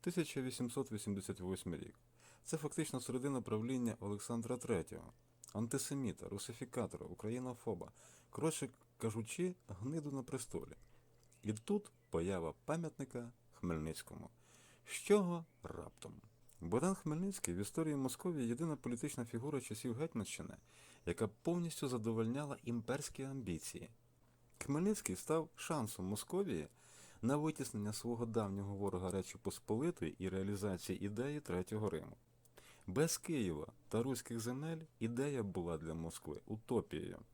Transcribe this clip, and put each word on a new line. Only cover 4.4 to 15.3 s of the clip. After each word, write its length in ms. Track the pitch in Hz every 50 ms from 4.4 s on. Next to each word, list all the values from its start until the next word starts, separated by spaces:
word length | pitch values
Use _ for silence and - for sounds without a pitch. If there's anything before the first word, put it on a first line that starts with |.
| 113 113 123 120
Третього, 560 | - - 117 87 80 - - 80 82 82 - - - _ - _ - - -
антисеміта, 760 | 98 117 117 113 135 - - 139 139 135 113 85 - 95 92
русифікатора, 760 | 98 101 - - 117 - 135 120 - 127 113 92 - - -
українофоба, 880 | - 90 - - 107 117 127 127 127 123 113 - 117 104 85 - - - - - - - - - -
коротше 400 | - - 139 165 156 - 156 123 - - - - _ _
кажучи, 580 | - 113 107 117 110 - - - 175 185 180 - - -
гниду 440 | 104 90 101 127 151 165 147 147
на 120 | 139 135 123
престолі. 520 | - - 127 - - - - - - 78 - - - - - - - - - - - - - -
І 100 | 104 107
тут 380 | 107 - - 202 208 208 - - - - -
поява 440 | - 82 82 92 - 180 165 160 - - -
пам'ятника 680 | - 151 165 170 156 - - 139 - - 123 120 120 120 - - - -
Хмельницькому. 760 | - - 90 82 80 76 80 80 - - - 87 82 - - - - - - - - - - - - -
З 60 | -
чого 540 | - - - - 202 208 196 175